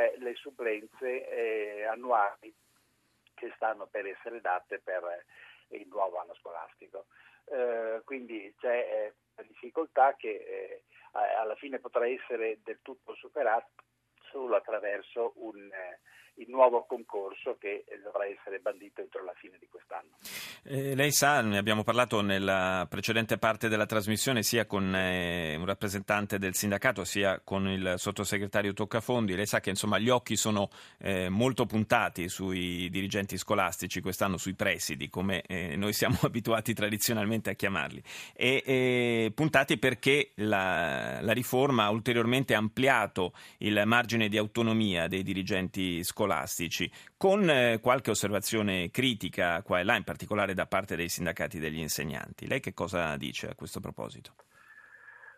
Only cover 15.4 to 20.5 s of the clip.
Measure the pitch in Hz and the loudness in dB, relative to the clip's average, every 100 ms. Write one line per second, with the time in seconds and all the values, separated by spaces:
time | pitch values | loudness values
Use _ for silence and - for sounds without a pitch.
15.4 | 113 101 101 95 90 - _ - - - | -12 -14 -16 -14 -14 -14 _ -20 -20 -20
16.4 | 117 131 127 120 - 123 113 107 98 95 | -8 6 8 8 0 -8 -6 -6 -6 -6
17.4 | 131 113 101 101 - 104 101 98 101 98 | -8 -6 -6 -8 -10 -16 -8 -4 -4 -6
18.4 | - 98 104 98 101 - 95 98 92 90 | -10 -8 -6 -8 -14 -14 -12 -10 -12 -14
19.4 | - 90 - - - - - _ - - | -18 -20 -20 -20 -14 -14 -14 _ -16 -14
20.4 | - | -14